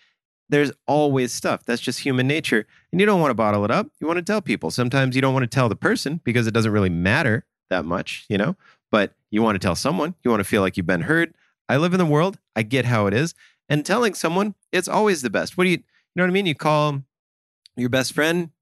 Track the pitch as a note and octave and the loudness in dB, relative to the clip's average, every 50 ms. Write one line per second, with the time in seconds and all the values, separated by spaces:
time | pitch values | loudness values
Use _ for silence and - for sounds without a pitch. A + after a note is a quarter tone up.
0 | _ _ _ _ _ _ _ _ _ - C#3+ D3 D3 C3 - _ - - C#3+ D3+ | _ _ _ _ _ _ _ _ _ 0 2 2 2 0 -2 _ -4 -2 0 2
1 | D3+ C#3+ C3+ C3 B2 A#2+ - - - E3+ A#2 - - - A#2+ - - C3 A#2+ - | 2 2 2 0 -2 -2 -4 -4 -4 -4 -4 -4 -4 -6 -6 -4 -4 -6 -6 -4
2 | - C#3+ B2+ B2+ B2+ C3+ D3 D#3+ - - A#2+ G#2+ - _ _ _ _ - E3 F3+ | -4 -2 0 0 0 0 -2 -2 -2 0 0 0 -2 _ _ _ _ -6 0 2
3 | G3+ G#3+ G3+ F3 D#3 C#3 A2+ G2+ A2 G#2 G#2 G2+ G2+ G#2+ C3 F#3+ A3+ - _ - | 2 4 4 4 2 2 2 2 0 2 2 0 0 0 0 -2 -2 -4 _ -8
4 | C#3+ D#3 E3+ F3+ E3 - G#3+ G#3+ - - G#2 E2+ - D#2+ - B2 B2 B2 C#3 C3+ | -4 -4 -4 -2 -2 -2 -4 -4 -2 -4 -4 -4 -4 -6 -2 -2 -2 0 2 0
5 | C3+ C3 B2 C3+ C3+ C3+ C3 C3+ B2 A2+ - C3+ B2+ A2 G2 - - F3+ B3 - | 0 2 0 0 2 2 2 0 -2 0 0 0 2 2 0 0 0 0 0 0
6 | - C#3 D#3+ E3+ - B2+ A2 B2 A2 A2+ G#2+ A#2 A2 A2 G#2 G#2+ G2 F2+ E2+ E2+ | -2 -6 -6 -4 -4 -2 0 0 0 2 0 0 0 2 2 2 2 2 0 0
7 | F2 G2 B2 D#3 D#3+ A2+ A2 E3 - _ _ _ _ - F#2 F2+ D2+ E2+ F2 - | 2 2 2 2 2 0 0 -2 -4 _ _ _ _ -4 -4 -2 -2 -2 -4 -4
8 | - - - - - - G#2 F#2+ G#2+ D#3+ F#3+ _ _ _ _ _ _ - A2+ G#2 | -4 -8 -12 -14 -6 -4 -2 0 0 0 -2 _ _ _ _ _ _ 0 2 2
9 | G2 - _ _ _ - G#2+ G#2+ A2+ A2 G2+ F2 A2 F#2+ E2 - - C3+ F3+ F3 | 2 0 _ _ _ -4 -2 0 2 2 0 0 0 -2 -2 0 -2 -2 -2 -2
10 | D3 F3 F3+ _ - B2 A2+ G2+ G2 - A#2 G#2 F#2+ F#2 - G2 E2+ F2 F#2 E2+ | -2 -4 -6 _ 0 0 0 0 0 0 2 2 2 2 0 -2 -2 0 0 0
11 | D#2 - D#3 E3 E3+ E3 - _ _ _ _ _ _ - A#2+ C#3+ E3+ F3+ F3+ F#3 | 0 0 0 0 0 -2 -4 _ _ _ _ _ _ -2 0 0 2 2 2 2
12 | F3 D3+ D3 D3+ E3+ G3 G#3 - _ _ - A2 A2 G#2+ C3 C3 A#2 B2 A#2+ G#2+ | 2 2 2 2 2 0 -2 -8 _ _ -4 -4 -4 0 0 0 0 2 0 2
13 | G2+ G2 G2 B2+ D#3+ E3+ - _ - _ _ _ _ - C#3+ D3+ D3 - G3 A#3+ | 2 0 0 0 -2 -2 -6 _ -20 _ _ _ _ -4 -4 -2 0 -2 0 0
14 | A#3+ G#3 - - - E3 E3+ F#3+ G#3 G#3+ - _ _ - - F#3 F3+ - - G3+ | 0 0 -2 -2 -4 -2 0 0 -2 -2 -6 _ _ -4 -4 -4 -2 0 0 0
15 | G#3+ G#3 F3+ D3 B2+ A2 F#2+ F#2 D#2+ - - F3+ F3+ F#3 E3+ - - _ _ _ | 2 2 0 0 -2 -2 -2 -2 -2 -2 -2 0 0 0 0 -2 -4 _ _ _
16 | _ _ - E3+ F#3 F3+ F3+ G3 G3+ E3+ C#3+ - - D3+ D3+ D3+ D3+ D3 C#3+ C#3 | _ _ -2 0 0 2 2 0 0 0 -2 0 0 2 2 2 2 0 -2 -4
17 | C3+ _ _ _ _ _ _ _ _ _ _ _ _ - - B2 B2 B2 B2+ C3 | -10 _ _ _ _ _ _ _ _ _ _ _ _ -16 -8 -4 -2 0 0 0
18 | B2 - - D3 D3+ E3 E3+ F3+ E3+ D#3+ _ - | 0 0 -2 0 0 2 0 0 -2 -6 _ -4